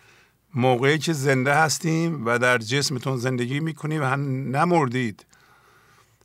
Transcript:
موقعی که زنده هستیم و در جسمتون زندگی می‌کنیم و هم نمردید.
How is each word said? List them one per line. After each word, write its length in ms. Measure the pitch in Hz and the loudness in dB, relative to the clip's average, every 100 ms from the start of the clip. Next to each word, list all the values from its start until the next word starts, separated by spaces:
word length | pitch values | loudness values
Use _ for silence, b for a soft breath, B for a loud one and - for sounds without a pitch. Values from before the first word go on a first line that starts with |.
| b b b b _ | b b b b _
موقعی 440 | 131 127 123 135 156 | 0 2 4 4 2
که 140 | 143 | 0
زنده 420 | 156 135 135 127 | -2 0 2 2
هستیم 720 | 143 160 143 160 160 165 156 113 | 2 2 0 -2 -2 -2 -2 -2
و 120 | 120 | 2
در 200 | 123 123 | 4 2
جسمتون 580 | 110 135 139 127 139 131 | 0 -2 -2 -4 -4 -4
زندگی 440 | 123 127 120 143 | -2 -2 -2 -4
می‌کنیم 420 | 160 156 151 156 | -4 -6 -6 -4
و 20 | |
هم 520 | 135 135 139 131 135 131 | -2 -2 -2 -4 -4 0
نمردید. 720 | 170 175 135 123 120 95 - b b b b b b b b b | 2 4 2 0 -2 -6 -16 b b b b b b b b b